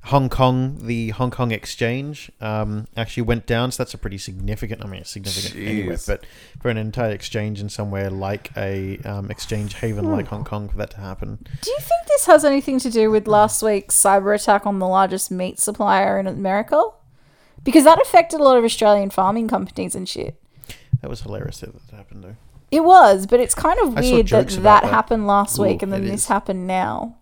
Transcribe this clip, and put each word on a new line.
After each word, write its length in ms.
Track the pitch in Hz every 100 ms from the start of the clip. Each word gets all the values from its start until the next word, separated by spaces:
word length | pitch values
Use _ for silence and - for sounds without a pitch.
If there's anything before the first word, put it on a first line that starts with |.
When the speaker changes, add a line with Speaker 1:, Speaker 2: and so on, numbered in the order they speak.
| -
Speaker 1:
Hong 240 | 139 127
Kong. 480 | - 131 127 131 143
The 260 | 113 117 113
Hong 220 | 104 127
Kong 200 | - 120
exchange, 800 | 110 - - 117 123 143 147 - _
um, 480 | 110 107 107 104 110 -
actually 280 | 113 -
went 220 | 117 117 -
down. 260 | 117 127
So 120 | -
that's 100 | 127
a 40 | -
pretty 200 | 110 98
significant, 680 | - 92 98 107 113 113
I 40 | 104
mean, 140 | 95
it's 80 | -
significant 440 | - 98 98 98 -
anyway, 400 | 101 107 95 85
Speaker 2:
Jeez. 120 | -
Speaker 1:
but 160 | 85 - - - -
for 80 | 123
an 80 | 110
entire 340 | 110 117 117
exchange 480 | 101 - 113 107 104
in 80 | 104
somewhere 420 | - 104 98 98
like 420 | 95 98 104 - -
a, 440 | 98 98 95 98
um, 260 | - 101 98
exchange 440 | - - 107 95 -
haven 340 | 117 104 311
like 180 | - -
Hong 180 | 104 -
Kong 240 | 107 101
for 80 | -
that 140 | -
to 60 | 98
happen. 440 | 98 95 104 110 - -
Speaker 3:
Do 80 | -
you 60 | 554
think 260 | - 679 679
this 180 | 571 -
has 180 | 311 294
anything 340 | 277 277 262
to 100 | 254
do 220 | 226 220
with 160 | 214 214
last 340 | 208 214 -
week's 340 | 214 202 - -
cyber 320 | 202 196 196
attack 320 | 208 - 202 202
on 140 | 196
the 80 | 185
largest 420 | 185 190 185 -
meat 300 | 185 185 -
supplier 580 | - 208 202 196 196 196
in 60 | 190
America? 540 | - 190 196 226 302 440 _ _ _ _ _ _ -
Because 200 | - 277
that 160 | 285 330
affected 400 | - 359 339 320
a 40 |
lot 120 | 277 254
of 80 |
Australian 460 | 233 - 214 208 196
farming 400 | - 190 220 226
companies 440 | 214 190 - 185
and 140 | 190 185
shit. 320 | - - 156 _ _ - - - -
Speaker 1:
That 80 | -
was 120 | -
hilarious 380 | 107 101 - -
that 140 | -
that 220 | - - 107
happened, 260 | - 104
though. 120 | 92 110 - - _
Speaker 3:
It 140 | 302 330
was, 400 | 370 240 190 196
but 160 | 240
it's 140 | 247 -
kind 220 | 311 370
of 180 | 349 226
Speaker 1:
I 40 |
saw 100 | 247
Speaker 3:
weird 140 | 247 202
that 20 |
Speaker 1:
jokes 260 | 214 - 190
about 280 | 202 208
Speaker 3:
that 40 | -
Speaker 1:
that. 60 |
Speaker 3:
happened 340 | 220 - 226 202
last 320 | 202 202 -
Speaker 1:
Ooh, 40 |
Speaker 3:
week 180 | 202 190
and 80 | 196
then 120 | 196
Speaker 1:
it 80 | 196
Speaker 3:
this 100 | 208
Speaker 1:
is. 60 | -
Speaker 3:
happened 380 | 202 - 190 180
now. 520 | 185 143 110 233 -